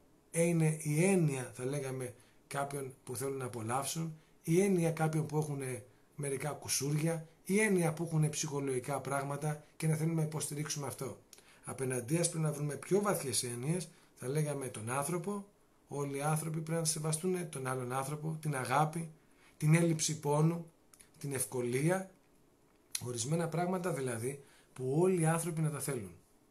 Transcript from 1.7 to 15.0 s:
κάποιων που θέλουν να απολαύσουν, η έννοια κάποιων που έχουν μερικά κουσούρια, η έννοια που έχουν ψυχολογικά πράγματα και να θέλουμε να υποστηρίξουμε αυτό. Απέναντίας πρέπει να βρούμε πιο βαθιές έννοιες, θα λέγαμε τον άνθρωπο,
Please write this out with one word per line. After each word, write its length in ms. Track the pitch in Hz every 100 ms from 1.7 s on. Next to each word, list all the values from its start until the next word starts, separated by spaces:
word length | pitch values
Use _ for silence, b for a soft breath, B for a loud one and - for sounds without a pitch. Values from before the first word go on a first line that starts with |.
| 143 135 131 123 - b b -
κάποιων 460 | 143 139 143 131 -
που 120 | - 117
θέλουν 220 | 139 135
να 80 | 127
απολαύσουν, 680 | 113 110 131 135 160 165 156 B B
η 180 | 165 170
έννοια 300 | 202 180 165
κάποιων 340 | 160 156 156 151
που 120 | 151
έχουν 240 | 147 139 131 120 - b b -
μερικά 340 | 143 135 147
κουσούρια, 800 | 139 - - 139 151 165 160 B B -
η 140 | 196
έννοια 340 | 214 180 165
που 100 | 156
έχουν 260 | 170 156 151
ψυχολογικά 680 | - 156 143 139 127 131 139
πράγματα 640 | 135 139 139 143 151 151 B B
και 100 | 160
να 80 | 156
θέλουμε 260 | 160 160
να 60 | 156
υποστηρίξουμε 600 | 151 - 147 151 151 135
αυτό. 300 | - 127 - _ B B B
Απέναντίας 680 | - 120 127 127 113 165 160
πρέπει 160 | 160 156
να 60 |
βρούμε 240 | 143 147 139
πιο 260 | - 190
βαθιές 420 | 202 - 135 107
έννοιες, 460 | 123 120 139 180 160 B B -
θα 120 | 127
λέγαμε 400 | 151 147 139 123
τον 220 | 110 110
άνθρωπο, 560 | 135